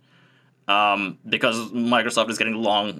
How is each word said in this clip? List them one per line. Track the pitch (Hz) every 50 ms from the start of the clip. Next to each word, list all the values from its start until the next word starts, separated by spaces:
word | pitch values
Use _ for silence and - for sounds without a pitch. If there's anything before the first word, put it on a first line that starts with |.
| _ _ _ _ _ _ _ _ _ _ _ _ -
um, | - 98 104 104 104 101 101 98 92 - - - 110
because | 110 110 135 120 110 117 113 98
Microsoft | 101 123 117 120 123 117 110 120 - 117 110 113
is | 110 101
getting | 107 113 110
long | 113 113 101 104 104 104 104 92